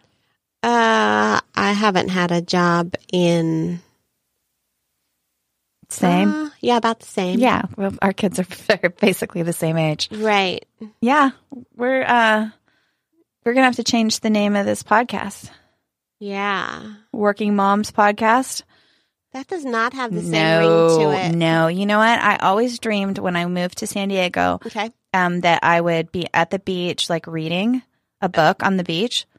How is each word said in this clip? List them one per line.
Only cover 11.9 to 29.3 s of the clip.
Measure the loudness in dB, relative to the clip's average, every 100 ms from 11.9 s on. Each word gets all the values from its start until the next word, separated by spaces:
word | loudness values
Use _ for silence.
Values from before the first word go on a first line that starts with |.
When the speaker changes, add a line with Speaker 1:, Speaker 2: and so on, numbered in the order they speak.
| 0
Speaker 2:
uh, | 0 2 4 2 -2 _ _ _ _ _ _ _ _ _ -2
we're |
gonna | 2 2
have | 2
to |
change | 0 0 0 0
the | 0
name | 2 2 0
of | 0
this | -4
podcast. | 2 0 2 -6 -8 -12 -20 -20 _ _ _ _ _ -14
Speaker 1:
Yeah. | -8 -4 -2 -2 -4 -10 -16 -20 -12
Speaker 2:
Working | 0 0 2 0 2
Moms | 2 2 0
Podcast. | 2 2 4 2 2 0 -10 -14 _ _ _ _ _ _
Speaker 1:
That | -16 -10
does | -8 -4
not | -2 -2
have | -4 -6
the | -4
same | -2
Speaker 2:
No, | 0 2 4 4 6 4 4
Speaker 1:
ring | 2
to | 0
it. | 0 0
Speaker 2:
no. | 2 2 2
You | 0 0
know | 2
what? | 4 4
I | 2 2
always | 2 2 0 -2
dreamed | -4 -2 -2 -4
when | -4 -2
I | -2
moved | -2 -4 -6
to | -8
San | -6 -2
Diego, | -2 -2 0 0 -2 -6
Speaker 1:
Okay. | -8 -8 _ -4
Speaker 2:
um, | 0 0 2
that | 2 2
I | 2 2
would | 2 -2 -2
be | -6 -2
at | -2 0
the | -4
beach, | -4 -4 -4 -4 -4
like, | -6 -6
reading | -8 -4 -2 -2 -2 _ _ _ -6
a | -2
book | 2 2 2
on | 0 0
the |
beach, | -2 -4 -2 -4 -8